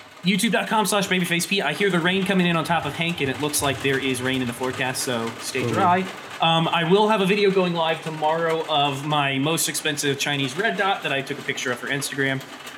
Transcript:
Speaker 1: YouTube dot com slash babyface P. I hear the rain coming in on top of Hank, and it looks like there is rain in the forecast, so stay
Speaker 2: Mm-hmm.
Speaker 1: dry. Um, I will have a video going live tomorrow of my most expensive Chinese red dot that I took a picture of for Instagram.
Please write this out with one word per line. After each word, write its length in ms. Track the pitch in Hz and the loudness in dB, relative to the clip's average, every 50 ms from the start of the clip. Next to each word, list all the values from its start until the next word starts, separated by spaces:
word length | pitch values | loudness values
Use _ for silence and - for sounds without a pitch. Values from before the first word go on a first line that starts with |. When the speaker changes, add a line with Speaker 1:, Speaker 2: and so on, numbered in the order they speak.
| - - - - - | -18 -20 -14 -6 -2
Speaker 1:
YouTube 260 | 180 208 190 226 226 | 0 0 2 2 2
dot 160 | 208 214 202 | 0 0 0
com 200 | - 226 220 208 | 2 2 2 2
slash 200 | 190 220 202 185 - | 2 2 2 2 2
babyface 380 | 185 185 175 170 170 170 170 | 2 2 2 2 0 0 0
P. 160 | - 196 196 | 0 0 0
I 100 | 135 143 | 0 0
hear 160 | 156 - 202 196 | 0 2 2 2
the 120 | 185 170 | 4 4
rain 240 | 156 175 185 196 185 | 2 2 2 2 2
coming 240 | 190 196 185 175 175 | 2 4 4 4 4
in 80 | 170 | 2
on 80 | 165 151 | 2 2
top 200 | 156 170 160 135 | 0 0 0 0
of 100 | 147 - | -2 -4
Hank, 260 | - 165 170 170 - | -2 -2 -2 -2 -2
and 100 | 143 131 | -2 -2
it 100 | 127 131 | -2 -2
looks 220 | 151 147 147 - | -2 -2 -2 0
like 180 | 151 139 131 117 | 0 0 0 0
there 160 | - 139 135 131 | 0 0 0 0
is 220 | 139 135 127 120 | 0 -2 -2 -2
rain 200 | 127 131 131 131 | -2 -2 0 0
in 80 | 127 120 | -2 -2
the 40 | |
forecast, 500 | 120 - 127 127 127 - 131 127 123 - - | -4 -4 -4 -4 -2 -2 -2 -2 -2 -4 -4
so 260 | 135 123 113 113 117 113 - | -2 -2 -2 -4 -4 -6 -8
stay 220 | - - - 131 | -8 -6 -4 -4
Speaker 2:
Mm-hmm. 100 | 123 117 | -2 0
Speaker 1:
dry. 320 | 110 180 196 175 180 190 185 190 - - - - - - | 0 2 4 4 4 2 0 -2 -8 -12 -14 -14 -4 0
Um, 260 | 160 165 165 165 165 | 2 4 4 4 2
I 160 | 160 - 170 165 160 | 2 0 0 2 4
will 180 | 190 208 214 208 | 4 6 6 4
have 120 | 220 202 | 4 4
a 60 | 196 | 2
video 240 | 185 208 208 202 196 | 2 2 4 4 4
going 220 | 185 190 180 175 170 | 4 4 2 2 0
live 280 | 170 160 160 160 - | 0 0 -2 -2 -4
tomorrow 640 | - 160 156 156 151 156 160 165 170 160 165 165 160 - | -6 -8 -6 -2 0 0 2 2 0 0 0 -2 -2 0
of 380 | 156 147 143 147 135 135 139 | 0 2 2 2 0 -2 -2
my 320 | 151 151 147 143 139 135 135 | 0 0 2 2 2 0 0
most 300 | 139 156 165 160 - 170 | 0 0 0 0 0 -2
expensive 500 | 143 - - 156 147 147 147 143 135 139 | -2 -2 -2 -2 -2 0 0 0 0 0
Chinese 380 | - 147 143 139 135 131 131 170 | -2 -2 -2 -2 -2 -2 -2 -2
red 180 | 214 220 190 | -2 0 0
dot 280 | 190 196 196 196 180 - | 0 0 0 0 -2 -2
that 80 | 151 | -2
I 100 | 139 135 | -2 -2
took 160 | 135 - 143 139 | -4 -4 -8 -8
a 40 | |
picture 280 | - - 127 - - 127 | -6 -6 -6 -4 -4 -4
of 80 | 123 123 | -4 -4
for 80 | 127 | -4
Instagram. 560 | 113 135 139 135 - - 139 135 135 135 131 - - - - - - - | -4 -4 -4 -4 -4 -2 -2 0 0 0 -2 -6 -10 -14 -16 -16 -16 -16